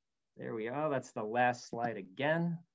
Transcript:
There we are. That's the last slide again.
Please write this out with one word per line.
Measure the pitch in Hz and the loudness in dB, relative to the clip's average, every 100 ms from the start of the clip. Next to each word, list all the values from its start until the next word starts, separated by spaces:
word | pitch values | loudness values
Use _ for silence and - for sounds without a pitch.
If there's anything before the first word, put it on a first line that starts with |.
| _ _ _ - | _ _ _ -10
There | 127 | -6
we | 117 110 | -4 -4
are. | 135 156 | 0 0
That's | 135 123 | 0 -2
the | - | -6
last | 107 117 123 123 - | 0 4 4 2 -4
slide | 117 117 104 | -4 -4 -4
again. | 95 - 139 165 170 170 - | -8 -2 2 2 2 -2 -8